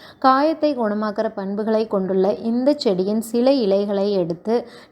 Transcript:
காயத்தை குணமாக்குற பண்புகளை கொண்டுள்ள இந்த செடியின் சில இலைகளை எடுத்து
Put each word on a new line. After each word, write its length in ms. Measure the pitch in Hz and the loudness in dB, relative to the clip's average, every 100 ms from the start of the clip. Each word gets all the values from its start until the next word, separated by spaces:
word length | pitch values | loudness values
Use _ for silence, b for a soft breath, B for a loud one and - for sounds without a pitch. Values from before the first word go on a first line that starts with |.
| B B | B B
காயத்தை 580 | 262 262 302 311 302 254 | 2 4 2 0 -2 0
குணமாக்குற 520 | 214 208 214 208 220 | -2 -2 -4 -4 -4
பண்புகளை 580 | 214 190 202 220 220 220 | -4 -6 -4 0 0 0
கொண்டுள்ள 460 | 202 185 190 185 | -2 0 2 2
இந்த 420 | - 226 240 254 294 | 0 -2 0 2 2
செடியின் 440 | 233 185 190 220 | 2 0 0 -2
சில 300 | 220 240 254 | -2 0 2
இலைகளை 600 | 277 202 196 202 202 202 | 2 2 0 0 -2 0
எடுத்து 560 | 196 170 170 - 233 233 B B | 0 -2 -4 -2 -2 -4 B B